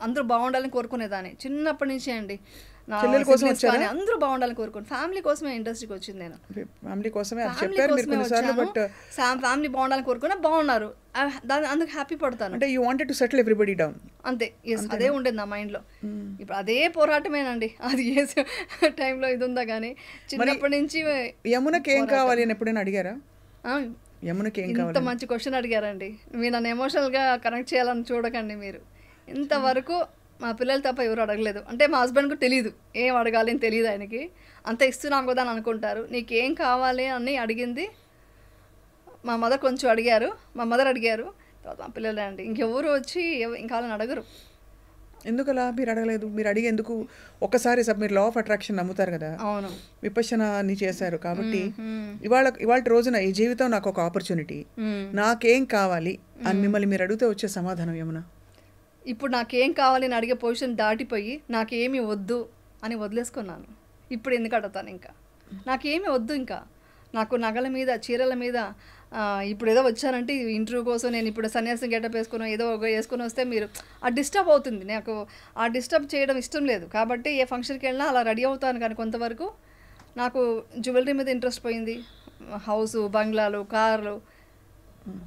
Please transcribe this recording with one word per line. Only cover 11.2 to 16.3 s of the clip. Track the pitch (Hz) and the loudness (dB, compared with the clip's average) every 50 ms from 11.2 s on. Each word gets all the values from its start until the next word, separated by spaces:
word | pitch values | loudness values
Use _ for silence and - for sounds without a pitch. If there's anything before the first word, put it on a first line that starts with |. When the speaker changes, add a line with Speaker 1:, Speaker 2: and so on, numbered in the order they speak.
| 277 285 262 269 - | -2 -2 -2 -6 -4
Speaker 1:
దాన్ని | 233 277 294 302 262 | 0 0 0 2 2
అందుకు | 277 311 330 302 294 | 0 0 0 0 -2
happy | 302 277 - 330 | -6 -6 -6 -4
పడతాను. | 294 311 262 247 226 220 190 185 | -2 -2 -2 -2 -2 -4 -4 -2
Speaker 2:
అంటే | 240 254 277 262 254 | 0 0 2 2 2
you | 240 240 | 2 2
wanted | 254 269 311 262 | 2 0 0 -2
to | 277 - | 0 2
settle | 262 233 - 262 | 2 2 4 4
everybody | 233 220 220 202 214 202 196 170 | 6 6 6 4 4 2 2 0
down. | 165 151 - - - - - - - | 0 0 -2 -8 -16 -20 -18 -10 -6
Speaker 1:
అంతే, | 254 254 226 226 196 - - - | -4 -2 -2 -4 -4 -6 -10 -4
ఎస్, | 226 226 214 | -4 -2 -2
Speaker 2:
అంతేనా? | 208 214 226 | -2 -4 -2
Speaker 1:
అదే | 214 240 269 | 2 2 2
ఉండేది | 285 269 254 254 226 214 | 2 2 0 0 -2 -2
నా | 208 | -4
మైండ్లో. | 202 208 208 208 208 202 202 - - - - - | -6 -6 -6 -6 -6 -8 -10 -12 -14 -18 -12 -10
Speaker 2:
మ్మ్. | 208 208 208 202 202 | -10 -8 -8 -10 -10